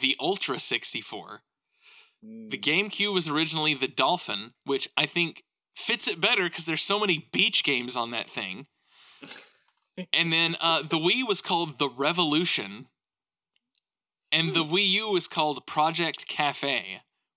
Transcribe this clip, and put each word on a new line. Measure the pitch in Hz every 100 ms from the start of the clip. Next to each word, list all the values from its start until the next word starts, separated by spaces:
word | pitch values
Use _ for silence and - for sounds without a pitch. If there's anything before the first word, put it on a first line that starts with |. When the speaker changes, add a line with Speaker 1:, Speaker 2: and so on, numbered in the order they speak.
Speaker 1:
the | 135 -
Ultra | 151 196 - 123
sixty-four. | - 120 - 120 - 107 87 104 _ _ _ _ - - _ _
The | 110 113 110 127
Speaker 2:
Mm. |
Speaker 1:
GameCube | 143 165 208 - 208
was | 185 160
originally | 147 160 160 156
the | 139 131
Dolphin, | - 135 175 - 101 113 _
which | - 135 - -
I | 151
think | 170 170 - _ _ _
fits | - - 233 -
it | 170
better | 202 233 175
'cause | - 160
there's | 156
so | - 208
many | 208 156 -
beach | 175 214 -
games | - 127 120 123
on | 117
that | 117 -
thing. | - 98 95 151 _ _ _ - -
Speaker 2:
<laughs> | - - - - _ _ _ - 180
Speaker 1:
And | 147 170
then, | 165 165 170
uh, | 165 160
the | 156 165
Wii | 170 233 254
was | -
called | - 175 165 135
the | 143
Revolution, | 123 143 170 160 151 175 - 98 104 123 _ _ _ _ _ _ - _ _ _ _ _ _ -
and | 156 165
the | 170
Speaker 2:
Hmm. | 151
Speaker 1:
Wii | 180 196
U | 196 220
was | 185 -
called | - 156 135 -
Project | 151 156 165 165 - -
Cafe, | - 147 139 139 123 95 92 _ _ _